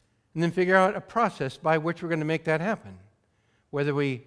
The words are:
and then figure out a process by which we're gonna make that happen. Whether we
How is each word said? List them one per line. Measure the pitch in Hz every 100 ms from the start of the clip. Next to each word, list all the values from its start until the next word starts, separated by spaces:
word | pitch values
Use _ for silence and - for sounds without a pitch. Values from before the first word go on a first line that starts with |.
| _ _ _
and | 160
then | 170
figure | 180 180
out | 190 190 196
a |
process | - 226 220 - 135 -
by | 156 160
which | 160 170
we're | 170
gonna | 165
make | 156 160 165
that | 156
happen. | 185 214 101 92 98 _ _ _ _ _ _
Whether | 143 143
we | 143 143 123